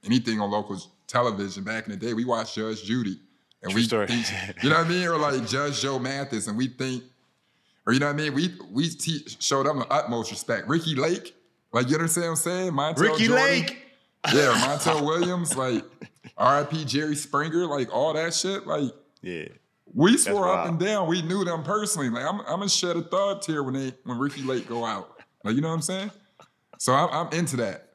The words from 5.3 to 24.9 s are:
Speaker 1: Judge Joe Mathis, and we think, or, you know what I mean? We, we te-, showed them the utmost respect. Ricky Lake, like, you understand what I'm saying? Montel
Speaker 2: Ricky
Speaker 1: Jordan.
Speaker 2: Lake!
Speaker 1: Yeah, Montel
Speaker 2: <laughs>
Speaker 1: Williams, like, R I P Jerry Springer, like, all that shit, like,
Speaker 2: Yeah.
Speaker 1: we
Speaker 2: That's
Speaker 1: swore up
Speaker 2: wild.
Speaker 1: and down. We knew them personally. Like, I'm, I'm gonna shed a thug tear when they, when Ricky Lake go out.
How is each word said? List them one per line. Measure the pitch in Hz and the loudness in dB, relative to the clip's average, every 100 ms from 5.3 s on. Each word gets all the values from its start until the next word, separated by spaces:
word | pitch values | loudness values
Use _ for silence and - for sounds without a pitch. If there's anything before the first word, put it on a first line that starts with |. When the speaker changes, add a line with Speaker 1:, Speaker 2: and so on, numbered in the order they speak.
| 135 113 | 0 -2
Speaker 1:
Judge | 135 143 139 | -2 -2 -2
Joe | 139 135 | -2 -2
Mathis, | 127 139 139 110 104 | -4 -6 -4 -4 -4
and | 107 | -2
we | 131 | -2
think, | 131 131 127 - _ _ _ _ _ _ _ - | -2 -4 -4 -8 _ _ _ _ _ _ _ 0
or, | |
you | 127 | 2
know | 143 | 2
what | 147 | 0
I | |
mean? | 156 | -2
We, | 139 175 175 - | 0 -2 -4 -8
we | 113 165 | -2 -2
te-, | - - 156 - - | -2 -6 -6 -8 -6
showed | - 139 135 | 0 2 2
them | 147 | 0
the | 117 | 0
utmost | 139 123 117 110 | 0 0 -2 -4
respect. | 104 - 113 92 | -8 -4 -4 0
Ricky | 160 165 139 | 0 0 0
Lake, | 151 190 - _ _ _ _ | 0 -2 -6 _ _ _ _
like, | 117 127 | 0 2
you | |
understand | 156 165 165 | 2 2 0
what | 170 | 0
I'm | 160 | 0
saying? | - 180 185 | -2 0 0
Montel | 139 147 160 | 0 0 2
Speaker 2:
Ricky | 208 226 226 | 2 4 4
Speaker 1:
Jordan. | 247 269 | 6 4
Speaker 2:
Lake! | 269 160 - - - _ _ 147 | 4 0 -6 -18 -20 _ _ 2
Speaker 1:
Yeah, | 139 143 113 | 4 6 4
Montel | 127 147 165 156 | 2 0 2 2
Speaker 2:
<laughs> | 147 | 2
Speaker 1:
Williams, | 165 175 180 165 131 | 2 0 0 -2 0
like, | 131 117 - - - _ - - | 0 0 -2 -18 -20 _ -20 2
R | 123 143 | 4 4
I | |
P | 147 160 | 2 -4
Jerry | 147 131 151 147 | -2 -2 0 -2
Springer, | - 143 156 160 175 | -2 -2 0 0 0
like, | 143 123 | -2 -2
all | 110 151 | 0 0
that | 156 165 | 0 0
shit, | 165 - 196 - | -2 -2 -4 -2
like, | 156 135 - _ _ | -2 -2 -6 _ _
Speaker 2:
Yeah. | - 85 76 - _ _ _ | -10 -8 -8 -14 _ _ _
Speaker 1:
we | - 165 | 4 6
Speaker 2:
That's | 233 | 6
Speaker 1:
swore | - 202 180 | 4 2 2
up | 190 | 2
Speaker 2:
wild. | 170 | 0
Speaker 1:
and | 165 | 0
down. | 185 214 170 | 0 0 0
We | 180 | 0
knew | 160 190 | 0 -2
them | 180 165 | -2 -4
personally. | 147 208 208 170 135 | -2 -2 -2 -2 -2
Like, | 113 | -2
I'm, | 139 202 | -2 -4
I'm | - 165 | -4 -4
gonna | 196 | 0
shed | - 180 170 | 0 0 -2
a | |
thug | 165 180 202 196 | -2 0 0 -2
tear | - 156 | -4 -2
when | 135 | -2
they, | 131 131 127 | -2 -4 -8
when | - 120 | -8 -2
Ricky | 139 143 | -2 -2
Lake | 131 127 - | -4 -4 -4
go | 117 | -4
out. | 117 | -4